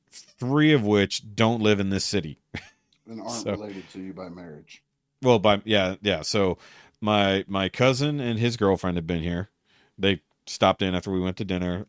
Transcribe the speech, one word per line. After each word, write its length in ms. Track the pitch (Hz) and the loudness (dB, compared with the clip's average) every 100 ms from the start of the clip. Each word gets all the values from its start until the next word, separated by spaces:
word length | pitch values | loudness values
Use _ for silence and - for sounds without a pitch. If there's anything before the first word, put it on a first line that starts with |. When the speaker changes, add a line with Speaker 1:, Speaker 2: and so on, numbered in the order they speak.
| _ | _
Speaker 1:
three 600 | - - - 123 143 151 | -20 -20 -8 -2 4 6
of 100 | 147 | 4
which 520 | 104 104 98 - 110 104 | 4 4 2 -2 -6 0
don't 260 | 113 117 | 2 4
live 180 | 107 101 | 2 2
in 100 | 98 | 2
this 160 | 95 - | -2 -2
city. 320 | 101 78 69 _ | -2 -4 -10 _
<laughs> 60 | - - _ _ _ - | -16 -16 _ _ _ -20
Speaker 2:
And 140 | 113 | -14
aren't 120 | 104 | -10
Speaker 1:
So 180 | 117 107 | -8 -6
Speaker 2:
related 360 | 101 104 95 92 | -6 -6 -12 -14
to 100 | 98 | -14
you 120 | 95 | -14
by 160 | 90 90 | -12 -14
marriage. 520 | 87 87 76 - - _ _ _ _ | -14 -16 -18 -20 -20 _ _ _ _
Speaker 1:
Well, 160 | 123 117 | 4 4
by, 240 | 104 101 | 4 2
yeah, 300 | 107 104 92 95 | 2 0 0 -2
yeah. 220 | 101 85 | -2 -2
So 340 | 78 110 95 85 - - _ _ | 0 0 0 -2 -8 -20 _ _
my, 460 | 107 104 98 98 95 | 0 2 2 0 -2
my 220 | 98 95 | -4 -4
cousin 500 | - 127 127 147 147 | 2 2 2 -2 -4
and 200 | 123 110 | -4 -2
his 180 | 120 117 | -2 2
girlfriend 400 | 101 95 95 87 | 2 2 0 -2
have 80 | 80 | -2
been 160 | 85 | -4
here. 280 | 82 85 95 _ _ _ _ - | -2 -4 -6 _ _ _ _ -2
They 260 | 98 95 _ _ - | 0 0 _ _ -14
stopped 340 | - 101 95 | 0 2 2
in 140 | 95 92 | 0 -2
after 160 | 101 | -2
we 80 | 92 | -2
went 180 | 92 92 | -2 -4
to 80 | 101 | -4
dinner 400 | 90 90 87 | -4 -2 -4